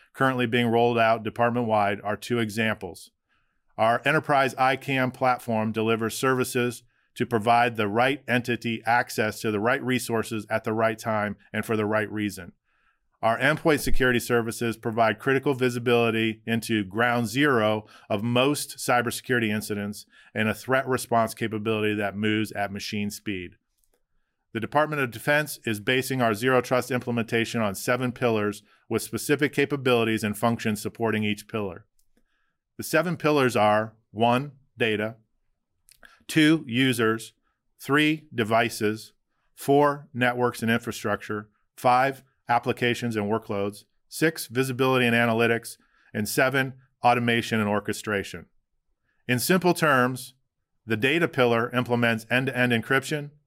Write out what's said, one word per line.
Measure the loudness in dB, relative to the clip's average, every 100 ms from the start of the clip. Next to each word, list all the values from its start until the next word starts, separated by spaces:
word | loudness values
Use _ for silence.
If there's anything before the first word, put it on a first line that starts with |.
| _
currently | -2 0 2 0
being | 0 2
rolled | 4 4 4
out | 2 2
department-wide | -2 -2 0 0 0 2 0 -2
are | -4 -6
two | -4 -2
examples. | -2 -2 -2 -2 -8 -14 -20 _ _ _ _ _ _ 0
Our | 2 2 2
enterprise | 0 2 2 2 2
I | 0 0
cam | -2 -2 -2
platform | 0 0 0 -2 -2 -2
delivers | -2 0 0 -2 0
services | 0 2 0 -2 -2 -4 -14 _ _ -6
to | -2
provide | 0 4 4 4 0
the | -2
right | 2 0 0 -2
entity | -2 0 -4 -4 -4 0
access | 0 0 -2 -2 -2
to | -2
the | 0
right | 0 0
resources | 0 -4 -2 -4 -4 -8 -4
at | -4
the | -2
right | 0 0 -2
time | -4 -4 -4 -6 _
and | -8 -4
for | -2
the | 0
right | -2 -2
reason. | -4 -6 -6 -14 -20 _ _ _ _ _ _
Our | -2 2
endpoint | 0 2 2 2
security | 4 4 6 2
services | 2 0 0 -2 -4 -4
provide | -4 0 2 2
critical | 0 0 0
visibility | 0 0 0 2 2 2 2 -2 -4 -4
into | -4 -2 -2
ground | -2 0 0 0 -2
zero | 0 2 4 2 0 -6 -14 -6
of | -4
most | 0 2 2 0 -6 -6
cybersecurity | 0 0 0 -4 -2 0 0
incidents | -2 -4 -6 -6 -10 -16 _ _
and | -4 -2
a | -2
threat | 0 0 0
response | -2 0 0 0
capability | -2 -6 -4 -2 -2 0 0
that | -4 -2
moves | 0 0 -2
at | -4 -6
machine | -6 -8 -6 -6
speed. | -8 -8 -8 -10 -18 _ _ _ _ _ _ _ _ _
The | -8
Department | -2 0 0 -2
of | -4
Defense | -4 0 0 0 -6 -6
is | -4
basing | 0 0 0 0
our | 0 2
Zero | 2 2
Trust | 2 0 0
implementation | -4 -2 -4 -2 0 0 -2
on | -4
seven | -2 -2 -2 -2
pillars | -2 0 0 -2 -4 -12 _ -6
with | -4
specific | -4 -6 -2 0 0
capabilities | 0 0 0 2 2 2 0
and | -2 0
functions | 0 0 -2 -4
supporting | -6 -4 -2 0
each | -2 -4 -6
pillar. | -8 -6 -10 -18 _ _ _ _ _ _ _ _ -14
The |
seven | -4 -2 0 -2
pillars | 2 2 2 4
are, | 4 4 0 -8 _
one, | -2 2 2 -2 -12 _ -4
data, | 0 0 -2 -8 _ _ _ _ _ _ _ _ -20 _ -4
two, | 2 4 4 0
users, | 0 2 2 2 0 -6 _ _ _ _ _
three, | 0 2 2 0 -4 -4
devices, | 2 2 2 0 -2 -2 -8 _ _ _ _ -6
four, | 2 4 4 2 -6
networks | -2 0 2 0 0
and | 0
infrastructure, | 0 -2 -6 -4 -4 -4 -10 -10 _ _ -2
five, | 2 4 2 -2 _ _ 0
applications | 0 0 0 0 0 -2 -2
and | -2
workloads, | -2 -4 -4 -4 -8 -16 _ _
six, | -2 -2 -2 -4
visibility | -4 -2 0 2 2 2
and | 2
analytics, | 2 2 2 0 -6 -18 _ _ _
and | -6 -4
seven, | 0 2 0 -2 -6 _ _
automation | 2 2 2 0 0 0
and | 0
orchestration. | 0 -2 -6 -4 -4 -4 -12 -20 _ _ _ _ _ _ _ -4
In | -2
simple | 2 2 2
terms, | 2 4 4 4 -2 -12 -20 _ _ _ _ -4
the | 0
data | 2 2 0
pillar | 2 4 4 0
implements | -2 -2 0 2 0 -2
end-to-end | -2 -2 0 0
encryption, | 0 2 0 0 -6 -8 -16